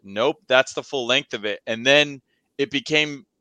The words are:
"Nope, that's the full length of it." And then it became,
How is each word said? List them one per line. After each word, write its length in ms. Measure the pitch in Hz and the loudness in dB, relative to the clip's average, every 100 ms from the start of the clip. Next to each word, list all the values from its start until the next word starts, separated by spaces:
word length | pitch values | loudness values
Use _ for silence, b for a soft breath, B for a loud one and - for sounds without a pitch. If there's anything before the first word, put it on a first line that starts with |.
"Nope, 360 | 98 101 131 - - | -12 -2 -2 -2 2
that's 260 | 131 - | 2 2
the 100 | - | -4
full 220 | 127 143 120 | -6 -6 0
length 280 | 131 - | 0 0
of 100 | 117 | -8
it." 160 | 104 98 - | -6 -8 -6
And 180 | 113 | -2
then 380 | 127 143 147 139 _ _ _ - | 4 4 4 -2 _ _ _ -6
it 120 | 135 | -2
became, 560 | 139 120 151 151 139 - _ | -2 0 0 0 -4 -16 _